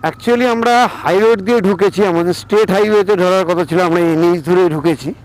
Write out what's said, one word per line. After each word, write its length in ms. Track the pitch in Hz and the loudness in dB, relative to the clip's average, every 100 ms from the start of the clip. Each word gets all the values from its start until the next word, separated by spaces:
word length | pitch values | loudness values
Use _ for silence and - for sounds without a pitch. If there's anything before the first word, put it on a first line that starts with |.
| 160 | -6
actually 360 | - - 240 247 233 | -6 -2 0 0 0
আমরা 180 | 233 240 240 - | 2 2 0 -2
হাই 160 | 147 185 | -2 2
রোড 160 | 220 226 190 | 2 0 0
দিয়ে 120 | 240 190 | 0 0
ঢুকেছি, 340 | 185 196 - 208 | 0 0 0 0
আমাদের 220 | 165 170 170 | 0 -2 -4
স্টেট 260 | - 202 214 190 | -2 0 2 0
হাইওয়েতে 380 | 214 214 196 202 | 2 2 2 0
ধরার 220 | 180 190 170 | 2 0 0
কথা 140 | 175 170 | -2 -2
ছিল, 100 | 165 180 | 0 0
আমরা 120 | 170 170 | 0 0
এনএইচ 280 | 160 170 175 147 | 2 0 0 0
ধরে 140 | 180 180 156 | 2 2 0
ঢুকেছি। 340 | 156 151 139 - | -2 -4 -6 -10